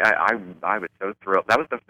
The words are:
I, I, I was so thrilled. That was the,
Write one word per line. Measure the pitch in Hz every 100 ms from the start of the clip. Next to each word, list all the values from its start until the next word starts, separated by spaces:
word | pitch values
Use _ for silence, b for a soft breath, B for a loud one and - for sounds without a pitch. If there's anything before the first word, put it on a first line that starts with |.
I, | 107 - 95 113 90 85
I, | 90 104
I |
was | 87 -
so | 98 -
thrilled. | 95 95 -
That | 120
was | 156
the, | 120